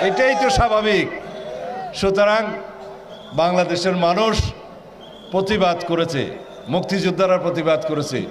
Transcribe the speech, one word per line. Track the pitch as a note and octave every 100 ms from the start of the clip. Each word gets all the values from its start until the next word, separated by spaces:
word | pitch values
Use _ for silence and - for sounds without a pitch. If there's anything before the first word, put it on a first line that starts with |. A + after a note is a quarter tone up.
| F#3+
এটাই | G3 C4 C4
তো | C4
স্বাভাবিক। | B3+ A#3+ G#3+ G#3+ G3 D3 - - - - - - - -
সুতরাং | - G3 F#3+ G#3 G#3+ G#3+ A3 - - - - - - -
বাংলাদেশের | C#3+ E3 F3+ E3 E3+ F3+ F#3
মানুষ | E3+ F3+ A3 G#3+ - - - - - - - - -
প্রতিবাদ | F#3 F#3+ G#3 F3+ E3+ E3+
করেছে, | E3+ E3 C#3+ G2 - - - -
মুক্তিযোদ্ধারা | E3 F3+ G3 F#3 E3 F#3 F3+
প্রতিবাদ | F3 E3 D#3+ D#3 D#3
করেছে | D3+ C#3 B2+ F2+